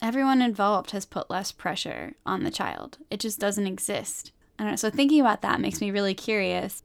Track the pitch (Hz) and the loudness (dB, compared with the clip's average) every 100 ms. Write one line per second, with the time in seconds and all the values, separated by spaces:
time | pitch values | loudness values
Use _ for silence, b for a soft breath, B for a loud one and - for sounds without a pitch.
0 | 226 262 269 262 247 202 202 196 - 202 | -2 2 4 4 4 2 2 2 -2 -6
1 | - 170 - 185 196 - - 151 - - | -6 -8 -6 -6 -6 -6 -4 -4 -4 -8
2 | 82 - - 190 - - - - - - | -10 -10 -6 -4 -2 -4 -4 -6 -10 -16
3 | 311 208 220 - 202 208 196 180 - 208 | -10 -6 -6 -2 -2 0 -2 -2 -4 -4
4 | - - - _ _ - 214 - 220 269 | -6 -10 -12 _ _ -6 -4 -2 0 2
5 | 277 302 240 208 196 - 202 - 208 202 | 6 6 6 4 2 0 0 -2 -2 0
6 | 202 190 - 214 185 180 196 - | 0 0 -2 0 0 0 -4 -8